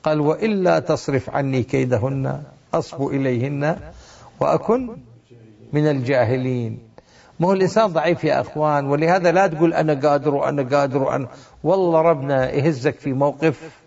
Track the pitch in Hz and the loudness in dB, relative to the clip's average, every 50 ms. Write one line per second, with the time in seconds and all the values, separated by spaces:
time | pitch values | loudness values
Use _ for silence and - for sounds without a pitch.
0 | - 156 156 151 147 151 156 156 208 220 208 196 185 175 165 160 - - 156 - | 0 0 0 2 2 0 0 0 -2 -2 -2 0 2 2 2 2 0 -2 -4 -2
1 | - - 139 131 - - - 147 139 139 135 131 113 - - 135 131 127 123 110 | -2 -2 -2 -2 -2 -2 -4 -4 -2 0 -2 -2 -2 -2 -2 -2 0 0 0 0
2 | 104 135 139 135 135 135 135 139 151 - - - _ _ - 165 - - - - | 0 -2 -4 -4 -4 -4 -6 -8 -10 -16 -20 -20 _ _ -4 -4 -4 -6 -6 -6
3 | 139 127 135 139 135 131 123 120 123 143 147 143 143 151 165 - 147 156 175 - | -4 -4 -2 -2 -2 -2 -2 -2 -2 -4 -4 -2 -2 -2 -4 -4 -10 -18 -18 -20
4 | - - - - - - _ - 139 143 151 160 - - 226 262 254 233 220 170 | -20 -20 -20 -20 -20 -20 _ -2 0 0 0 0 0 0 -2 -2 -2 -8 -12 -16
5 | - - - - _ _ - - - - - _ - - 143 147 151 151 147 135 | -20 -20 -20 -20 _ _ -20 -20 -20 -20 -20 _ -14 -4 -2 0 2 2 0 0
6 | 123 127 139 127 120 110 131 127 127 131 127 123 117 110 110 113 - - _ - | 0 0 2 2 2 2 0 -2 -2 -2 -4 -4 -4 -6 -8 -12 -16 -20 _ -20
7 | _ _ _ - - - _ - 165 180 196 190 190 180 - 220 226 208 165 160 | _ _ _ -20 -20 -20 _ -2 0 2 2 2 2 2 4 2 2 2 0 0
8 | 151 170 170 - - 151 139 135 127 - - 151 151 151 147 143 139 139 143 147 | 0 0 0 0 0 0 0 0 -2 -4 -4 -2 0 2 2 0 0 0 0 0
9 | 160 165 180 196 175 175 165 185 175 170 160 151 170 165 165 - 156 156 151 135 | 2 2 2 4 4 2 4 4 2 2 2 2 2 2 2 2 0 0 0 2
10 | 135 151 143 143 135 151 143 139 139 135 147 143 139 123 143 143 139 139 127 143 | 2 2 2 2 2 0 0 0 0 0 -2 -2 -2 0 2 2 2 2 0 -2
11 | 135 - 131 139 135 120 - - - - - - - 151 185 196 185 175 165 160 | 0 0 -2 -4 -6 -8 -12 -20 -20 -20 -20 -6 0 0 2 2 2 2 2 4
12 | 160 170 165 143 135 143 139 131 131 131 - 143 135 165 156 123 120 147 131 - | 4 4 2 2 0 0 0 0 0 0 0 0 0 0 0 0 -2 -2 -4 -2
13 | - 147 131 135 139 147 139 139 156 160 151 - 160 160 - - _ | -6 -4 0 0 0 0 0 0 0 0 0 -2 -12 -20 -20 -20 _